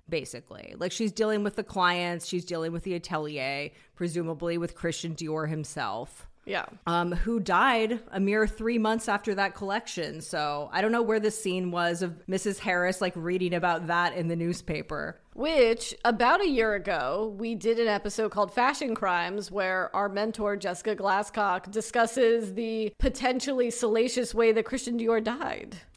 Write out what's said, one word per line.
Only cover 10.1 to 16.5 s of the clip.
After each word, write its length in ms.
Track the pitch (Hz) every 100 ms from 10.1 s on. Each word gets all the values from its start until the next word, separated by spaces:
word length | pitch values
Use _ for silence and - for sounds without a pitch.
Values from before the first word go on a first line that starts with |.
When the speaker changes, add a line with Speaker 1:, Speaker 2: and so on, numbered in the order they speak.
| 151
Speaker 1:
So 460 | - 165 147 147 147
I 80 | 175
don't 100 | 214
know 120 | 233
where 180 | 220 220
the 100 | 214
scene 400 | 208 190 185 180
was 300 | 175 170 170
of 240 | 180 165 -
Missus 320 | 190 208 196
Harris, 420 | 196 180 180 185
like, 120 | 185
reading 380 | 175 165 180 180
about 340 | 170 180 165 170
that 280 | 170 175 175
in 100 | 165
the 60 | 170
newspaper. 840 | 170 175 - 151 - 151 - - _
Speaker 2:
Which, 600 | - 294 320 233 226 - -
about 360 | 233 233 240 349
a 80 |
year 260 | 392